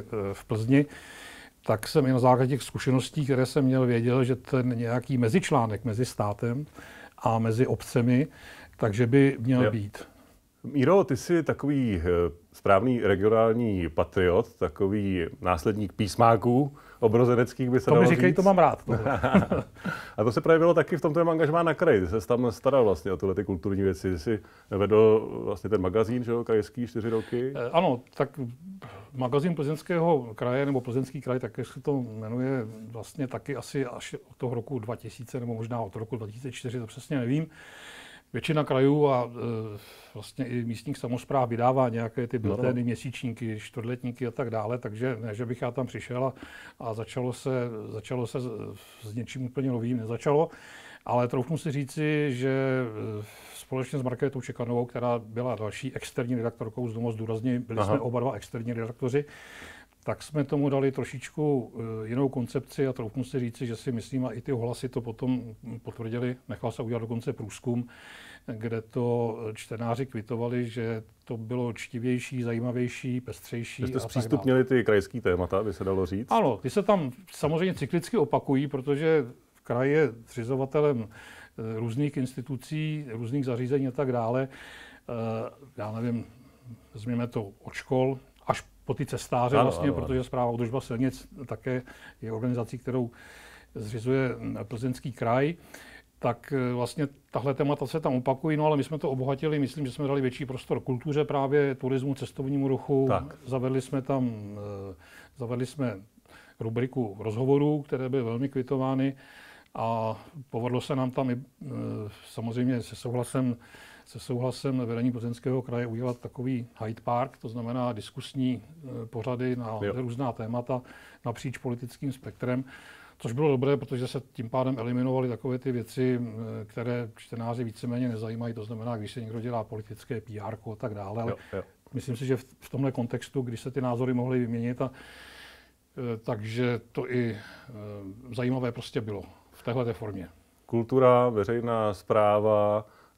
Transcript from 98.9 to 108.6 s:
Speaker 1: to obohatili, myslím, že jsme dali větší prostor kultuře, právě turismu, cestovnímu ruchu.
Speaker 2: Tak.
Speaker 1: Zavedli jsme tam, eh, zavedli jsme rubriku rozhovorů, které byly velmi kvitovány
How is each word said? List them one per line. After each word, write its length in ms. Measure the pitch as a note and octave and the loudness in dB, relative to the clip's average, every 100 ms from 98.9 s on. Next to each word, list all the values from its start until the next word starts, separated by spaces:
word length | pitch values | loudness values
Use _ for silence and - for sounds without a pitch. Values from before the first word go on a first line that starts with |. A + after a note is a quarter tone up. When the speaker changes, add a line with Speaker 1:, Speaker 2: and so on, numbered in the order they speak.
| D3+ | -2
Speaker 1:
to 120 | D#3+ | -2
obohatili, 480 | C3 C3 C3+ D#3+ D3+ | 0 -2 0 0 0
myslím, 260 | C3+ D#3 C3 | 0 -2 -6
že 60 | |
jsme 160 | C3+ C#3 | -2 0
dali 140 | C#3 | 2
větší 240 | B2+ B2 A#2+ | 0 -2 -6
prostor 340 | B2+ - C3+ | -8 -4 -2
kultuře, 460 | - B2+ D#3 C#3+ D3+ | 0 -2 0 0 2
právě 500 | C#3+ C3+ D3 C#3 C3 | 0 4 4 4 2
turismu, 400 | B2+ C3 C3+ C3+ | 0 0 0 -4
cestovnímu 520 | A#2+ - C3+ C#3+ C3+ | -6 -6 -2 0 0
ruchu. 380 | C3 - C#3 C3 | 0 2 4 4
Speaker 2:
Tak. 260 | G2 C#3 - A#2+ | 2 0 -10 -6
Speaker 1:
Zavedli 360 | C3 C3 C3 | -2 0 0
jsme 200 | B2+ C#3 | -2 -4
tam, 300 | B2+ C#3 B2 A2 G2+ G#2 G#2 G2 G2 | 0 0 0 -4 -10 -10 -10 -10 -10
eh, 40 | F2 - - - - | -14 -20 -20 -20 -10
zavedli 280 | A#2 A#2+ B2+ | -6 -4 -4
jsme 320 | D3+ B2+ F#2+ G2+ _ _ - - - | -2 -4 -4 -12 _ _ -20 -20 -8
rubriku 580 | A2+ A2+ B2+ C3 A2+ G2 | -4 -2 -2 -2 -4 -4
rozhovorů, 600 | G#2+ G#2+ C3 C#3+ D3 D3+ | -4 0 4 4 4 2
které 280 | C#3 C3+ C3 | -2 -4 -2
byly 140 | C3 | 0
velmi 260 | A2+ A#2 C#3 | 0 -2 -2
kvitovány 640 | C3+ | -4